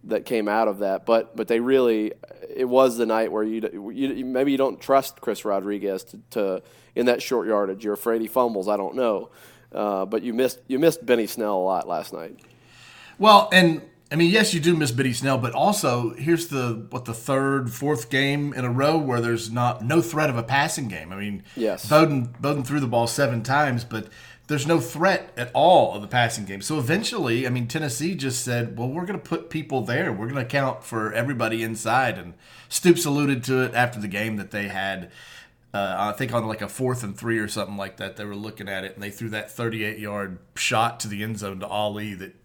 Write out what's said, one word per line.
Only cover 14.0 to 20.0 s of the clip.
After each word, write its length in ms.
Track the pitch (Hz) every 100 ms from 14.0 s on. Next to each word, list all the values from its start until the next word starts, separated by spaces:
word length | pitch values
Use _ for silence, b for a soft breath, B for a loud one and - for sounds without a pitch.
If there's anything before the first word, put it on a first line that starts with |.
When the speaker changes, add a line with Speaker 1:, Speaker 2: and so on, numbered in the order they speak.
| _
Speaker 2:
I 60 | 147
mean, 160 | 170
yes, 220 | 214 208
you 80 | 175
do 120 | 156
miss 180 | 170 147
Benny 200 | 120 131
Snell, 260 | 120 135 131
but 140 | 117
also 600 | 113 165 202 135 123 117
here's 360 | - 139 170 170
the, 400 | 139 123 113 117
what, 120 | 127
the 100 | 120
third, 560 | 113 - 135 139 139 123
fourth 400 | 120 139 151 -
game 440 | 135 139 143 143
in 100 | 127
a 80 | 123
row 260 | 120 139 160
where 220 | 139 120
there's 320 | 117 117 113
not, 320 | 117 123 110
no 180 | 110 160